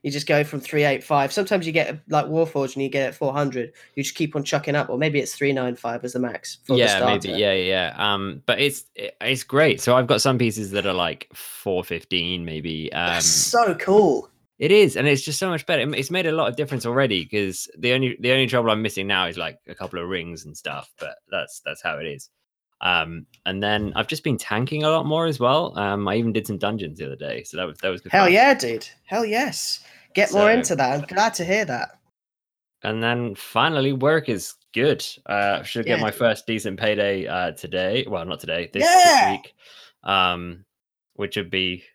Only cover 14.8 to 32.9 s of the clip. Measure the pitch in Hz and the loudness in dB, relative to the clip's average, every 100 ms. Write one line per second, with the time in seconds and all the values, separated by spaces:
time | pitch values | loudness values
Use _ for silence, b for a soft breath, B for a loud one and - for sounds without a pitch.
14.8 | 180 92 143 139 156 143 190 165 - 156 | 6 4 2 2 0 -4 -2 -4 0 0
15.8 | 127 139 135 180 165 160 120 123 139 127 | 0 -4 -4 -2 0 0 0 -2 -4 -2
16.8 | 117 123 135 95 78 104 98 90 - 78 | 0 2 2 0 0 -2 -2 -4 -12 -4
17.8 | 120 127 131 - 120 131 127 127 113 107 | 0 2 0 -2 2 2 4 2 2 0
18.8 | 110 98 98 95 90 85 82 - - 78 | 0 -4 0 0 0 -2 -8 -8 -20 -12
19.8 | 92 90 87 92 85 80 76 73 76 69 | -10 -8 -4 -6 -6 -12 -16 -12 -10 -10
20.8 | - _ 76 - _ 95 67 - - 73 | -14 _ -14 -14 _ -8 -8 -12 -12 -8
21.8 | 87 76 80 71 - _ _ _ _ _ | -8 -6 -8 -12 -16 _ _ _ _ _
22.8 | 92 87 80 82 - _ 92 95 104 104 | 0 0 -2 -8 -14 _ -6 -2 0 0
23.8 | 104 - 110 156 160 117 - 107 127 151 | 0 -4 -4 -4 -2 -4 -2 -2 -2 -2
24.8 | 156 160 151 156 165 139 123 147 170 - | 0 0 0 0 0 0 2 2 0 -2
25.8 | 101 101 101 107 117 101 - 98 104 110 | -2 0 0 0 0 -2 -4 -4 -2 -2
26.8 | 85 78 71 67 71 60 - 82 90 78 | -8 -10 -12 -10 -8 -10 -10 -8 -8 -4
27.8 | 98 90 - 196 180 190 269 269 123 113 | -4 -4 0 4 6 6 6 4 0 -4
28.8 | - _ _ 208 226 220 262 - - - | -8 _ _ -4 -2 -2 -2 -4 -8 -8
29.8 | b b b - 208 190 208 233 240 151 | b b b 0 2 4 4 4 2 0
30.8 | 127 143 147 185 220 220 175 208 180 120 | 0 -2 -4 0 0 0 -2 0 0 -4
31.8 | - _ _ _ _ _ _ _ _ _ | -6 _ _ _ _ _ _ _ _ _
32.8 | 104 | -6